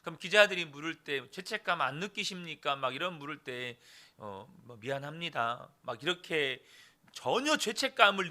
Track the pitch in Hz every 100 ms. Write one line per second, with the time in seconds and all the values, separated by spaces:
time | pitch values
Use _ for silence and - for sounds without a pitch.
0 | - 160 185 196 208 185 170 139 156 156
1 | - 139 127 - 185 214 - 170 135 139
2 | 202 208 196 185 170 147 151 139 135 127
3 | 175 170 143 147 - 123 123 120 - -
4 | - _ 107 98 113 - 120 117 113 139
5 | 143 156 170 147 117 123 135 _ - 117
6 | 143 175 - 165 139 127 - - - _
7 | - - 123 175 285 302 - 226 269 -
8 | 220 196 185